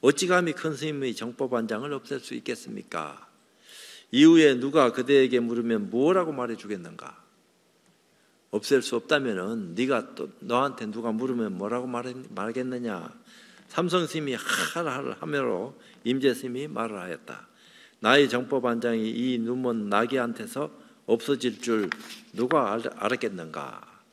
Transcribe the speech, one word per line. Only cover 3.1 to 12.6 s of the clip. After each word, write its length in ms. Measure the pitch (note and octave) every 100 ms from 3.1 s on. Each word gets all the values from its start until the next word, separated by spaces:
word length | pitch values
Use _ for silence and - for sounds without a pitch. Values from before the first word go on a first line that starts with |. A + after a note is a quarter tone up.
| D2 - _ _ _ - - - - -
이후에 480 | A#2+ D#3 E3 D3+ B2+
누가 340 | C3+ D3+ B2+
그대에게 460 | A#2+ B2 C#3 C3 B2
물으면 500 | A#2 A#2 A#2 A2+ G2+
뭐라고 420 | A2+ C#3+ F#3 E3+
말해주겠는가? 920 | C#3 A#2+ A2 G2+ G2+ E2+ E2 C#2 - _ _ _ _ _ _ _ _ _ _ _ _ _
없앨 320 | G#2+ - C3+
수 140 | A#2 A#2+
없다면은 800 | - D3 C3+ G2 F#2 A2+ F#2
네가 400 | F2 B2+ B2+ -
또 160 | - - -
너한테 500 | - A#2+ C#3 A#2 G#2+
누가 220 | G#2+ A#2
물으면 440 | A2 C3 A#2+ A2 F2+
뭐라고 300 | G2+ A#2+ B2
말해-, 280 | B2 B2 B2 C3
말하겠느냐?" 760 | G2 G#2 A#2